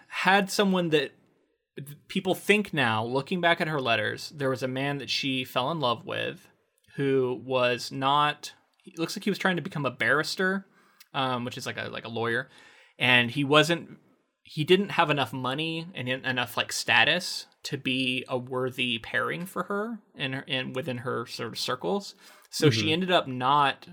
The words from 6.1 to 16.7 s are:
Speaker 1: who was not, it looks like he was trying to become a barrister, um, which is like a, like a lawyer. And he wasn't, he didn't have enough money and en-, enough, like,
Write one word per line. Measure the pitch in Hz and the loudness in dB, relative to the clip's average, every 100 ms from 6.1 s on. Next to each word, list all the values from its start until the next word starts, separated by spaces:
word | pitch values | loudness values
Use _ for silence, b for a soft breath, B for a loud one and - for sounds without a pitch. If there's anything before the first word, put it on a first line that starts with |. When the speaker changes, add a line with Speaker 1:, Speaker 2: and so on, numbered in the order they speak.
| 110 117 139 - _ _ _ _ - | -4 -4 -6 -14 _ _ _ _ -4
Speaker 1:
who | 139 135 127 127 | 2 2 2 -2
was | 127 127 123 120 - | -2 2 2 0 -4
not, | 139 135 147 147 147 - - _ _ - | -2 2 4 4 0 -10 -16 _ _ -16
it | - | -8
looks | 165 - | -6 -4
like | |
he | 208 | -2
was | 190 | 0
trying | 190 175 | 0 0
to | |
become | 143 160 135 | -2 -4 -4
a | |
barrister, | 123 117 139 156 - 185 196 190 b b b b 147 | -2 2 2 0 0 0 -2 -6 b b b b -4
um, | 131 123 | -2 -2
which | 120 117 | -4 -8
is | 123 | -8
like | 110 | -8
a, | 110 | -8
like | 117 113 | -8 -8
a | |
lawyer. | 113 113 117 139 b b b b b | -2 0 0 -4 b b b b b
And | 127 123 120 | 4 6 4
he | 120 | 0
wasn't, | 139 151 151 170 - - _ _ _ _ | 4 6 6 2 -4 -20 _ _ _ _
he | - - | -12 -4
didn't | 151 185 202 | 4 4 4
have | - 165 | 2 2
enough | 147 127 | 2 0
money | 135 127 135 160 165 165 | -4 -4 -4 -4 -6 -10
and | - 123 | -8 -4
en-, | 131 127 | -4 -2
enough, | 127 123 - | -2 -2 -2
like, | 117 | -4